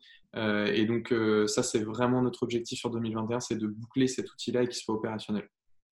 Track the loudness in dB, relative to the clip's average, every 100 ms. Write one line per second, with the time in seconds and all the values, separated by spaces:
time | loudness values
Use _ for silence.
0 | -12 -20 _ -2 0 2 2 2 2 2
1 | 2 2 4 4 4 2 2 0 0 0
2 | 2 4 2 0 -2 -2 -4 -6 -4 -4
3 | -2 -2 -2 -2 -2 -2 -2 -4 -4 0
4 | 0 0 -8 -8 -2 0 0 -2 -4 -2
5 | -2 -6 -4 -6 -6 _ _ _ _